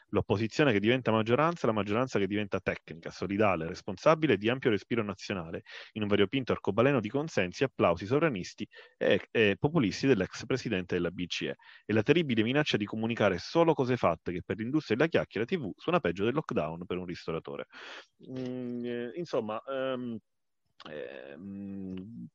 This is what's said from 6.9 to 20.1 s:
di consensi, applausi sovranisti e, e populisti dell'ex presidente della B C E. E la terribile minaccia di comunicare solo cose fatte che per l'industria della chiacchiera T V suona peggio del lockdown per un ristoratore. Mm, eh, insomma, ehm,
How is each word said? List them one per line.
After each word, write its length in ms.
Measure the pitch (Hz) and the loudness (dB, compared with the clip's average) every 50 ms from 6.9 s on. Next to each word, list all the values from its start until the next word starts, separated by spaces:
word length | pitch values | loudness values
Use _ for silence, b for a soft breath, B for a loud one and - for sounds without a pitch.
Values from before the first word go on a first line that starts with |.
| 143 127 | 6 4
di 80 | 101 107 | 0 0
consensi, 540 | 110 139 151 165 - - 95 90 90 - 139 | -2 -2 -4 -2 0 0 0 0 0 0 -2
applausi 420 | 131 - - 107 92 85 87 101 | -2 2 4 4 4 4 2 0
sovranisti 640 | 98 127 147 165 165 127 92 175 - - - 208 - B B B B B B | 0 0 2 2 2 0 -2 -6 -8 -10 -10 -12 -12 B B B B B B
e, 300 | - - 104 95 - - | 2 4 4 2 2 -2
e 260 | _ 120 110 104 98 - | _ 4 4 4 4 2
populisti 480 | - 147 151 175 123 95 87 - - 139 | 0 0 2 4 2 2 2 0 2 4
dell'ex 360 | 131 98 92 - - - - | 4 4 2 -2 -4 -10 -6
presidente 520 | - 131 127 - 131 110 92 90 - - | -4 -4 -4 -2 -2 -2 -2 -2 -2 -2
della 140 | 90 87 85 | -2 -2 -2
B 140 | 87 - 90 | -2 -4 -6
C 160 | 85 - - 85 | -6 -6 -6 -6
E. 140 | 71 67 B B B B B B | -6 -8 B B B B B B
E 60 | - 107 | 0 0
la 100 | 110 107 | 2 4
terribile 400 | - 147 170 175 139 120 110 107 | 4 4 4 4 2 2 2 2
minaccia 340 | 113 131 147 151 - - | 2 2 0 0 2 0
di 80 | 113 107 | -2 -2
comunicare 540 | 101 - 110 110 113 117 104 110 101 90 87 | -2 -4 -4 -4 -4 0 2 4 4 2 2
solo 360 | - - - 165 170 165 156 | -4 -2 2 4 4 4 4
cose 220 | - 135 120 127 | 2 2 0 0
fatte 360 | 120 - 92 82 - _ - 87 | 2 2 2 0 0 _ -6 -6
che 100 | 90 85 | -6 -6
per 140 | - 98 101 | -6 -6 -6
l'industria 380 | 110 117 139 156 147 - 107 | -4 -2 -2 -2 0 0 2
della 120 | 120 151 165 | 2 2 2
chiacchiera 380 | - 101 78 - - 95 113 | 2 0 0 0 -2 -4 -2
T 100 | 120 190 | -2 -2
V 140 | 180 135 92 - | -4 -4 -6 -8
suona 240 | - - - 165 175 | -6 -4 0 0 2
peggio 240 | - 180 - 90 98 | 2 0 0 0 0
del 100 | 113 127 | 0 0
lockdown 500 | 151 156 - 127 101 80 76 82 85 90 | 0 -4 -2 -2 -2 -2 -2 -4 -8 -8
per 140 | - 92 90 | -6 -6 -6
un 80 | 92 | -6
ristoratore. 600 | 87 85 - - - 82 80 - - 69 71 64 B B B B B B B B B _ _ - - | -6 -10 -10 -6 -6 -6 -6 -6 -8 -10 -10 -10 B B B B B B B B B _ _ -18 -12
Mm, 560 | 131 127 127 127 127 127 127 123 120 120 120 | -10 -8 -8 -6 -6 -6 -6 -6 -6 -6 -6
eh, 280 | 120 120 120 120 123 - | -6 -6 -6 -6 -8 -8
insomma, 480 | 170 175 - - 117 113 107 107 113 - | -8 -8 -2 -2 -2 -2 -2 -6 -8 -6
ehm, 540 | - 135 135 131 131 131 123 123 120 | -6 -6 -4 -4 -4 -4 -4 -6 -6